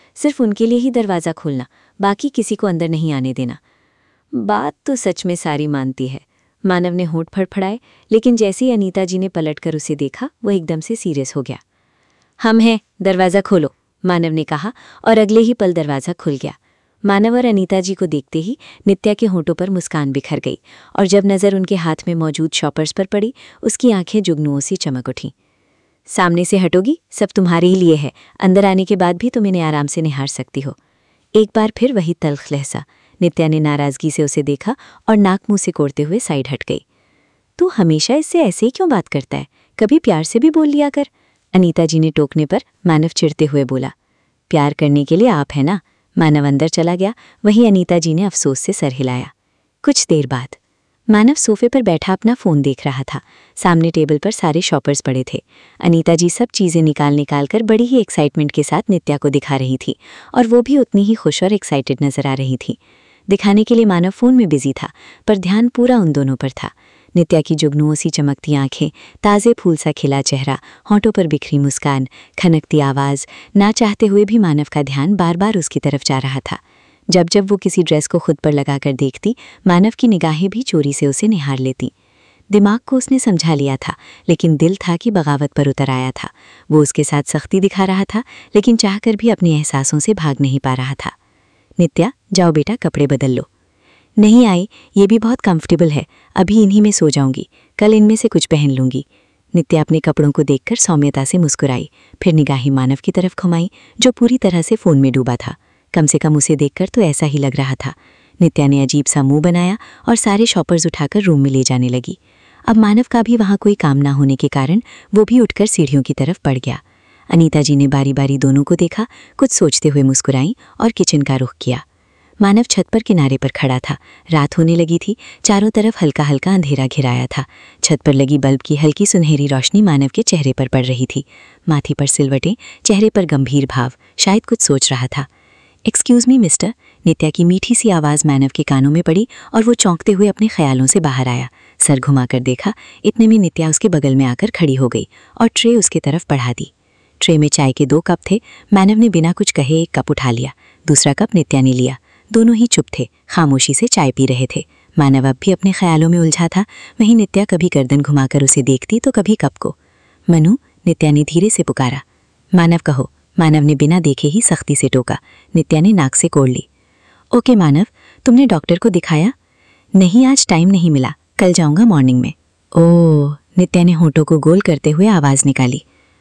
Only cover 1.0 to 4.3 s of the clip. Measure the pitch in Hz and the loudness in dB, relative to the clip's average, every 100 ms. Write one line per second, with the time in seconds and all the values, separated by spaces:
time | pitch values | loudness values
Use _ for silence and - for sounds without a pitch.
1 | 208 175 165 160 156 135 120 _ _ - | -2 -4 -6 -8 -6 -8 -10 _ _ -4
2 | 196 202 285 - 208 208 208 165 165 160 | -4 -2 -4 -4 -4 -4 -4 -4 -4 -4
3 | 160 139 131 127 123 - _ _ _ _ | -4 -4 -6 -6 -8 -10 _ _ _ _
4 | _ _ _ | _ _ _